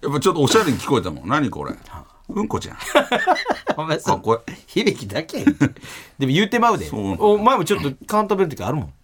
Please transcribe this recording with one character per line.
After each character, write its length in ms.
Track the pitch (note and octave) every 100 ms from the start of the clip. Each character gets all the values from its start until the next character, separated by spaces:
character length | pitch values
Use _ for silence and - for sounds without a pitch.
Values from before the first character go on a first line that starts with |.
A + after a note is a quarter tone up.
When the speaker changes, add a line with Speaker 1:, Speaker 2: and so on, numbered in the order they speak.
Speaker 1:
や 80 | A2+
っ 40 |
ぱ 80 | C#3+
ち 80 | E3
ょ 20 |
っ 40 | E3+
と 40 |
お 40 | C3+
し 100 | A3
ゃ 60 |
れ 80 | F#3+
に 80 | A#2+
聞 80 | -
こ 120 | C3+
え 40 |
た 80 | F2+
も 160 | C#2+ D2+
ん。 20 |
「何 220 | C#3+ C3
こ 140 | E2 C#2+
れ？ 80 | - - E2+ C#2 _ _
う 120 | -
ん 40 | -
こ 140 | F#2+
じ 100 | -
ゃ 40 |
ん」。 20 | - - - C#4+ A#3+ -
Speaker 2:
<laughs> 400 | - B4+ - - -
お 80 |
前 140 | D#3+ D3+
さ、 120 | -
Speaker 1:
か 40 | F#2+
っ 40 |
こ 220 | G2+ A2+ -
え 60 |
え。 40 | C#3+ -
Speaker 2:
響 320 | - A3 -
き 80 | G2
だ 140 | A#2+
け 140 | D#3+ C#4
や 60 |
ん。 20 | F3+ - C#3+ - - - - _
で 80 | C3+
も 60 |
言 120 | C#3+
う 40 | G#3+
て 100 | A#3+
ま 120 | A#3
う 80 | G3
で。 80 | E2
Speaker 1:
そ 100 | A2+
う 40 |
な 60 | G2 F#2
の。 160 | G#3
Speaker 2:
お 60 | G#3
前 180 | A3 C4
も 80 |
ち 100 | E3+
ょ 60 | G3+
っ 20 |
と 80 | D3 C3+ -
関 180 | G#3 G#3
東 120 | G3+
弁 100 | F#3
の 60 |
時 80 | B2+
あ 60 | F#2+
る 60 | D3+
も 60 |
ん。 100 | F2 -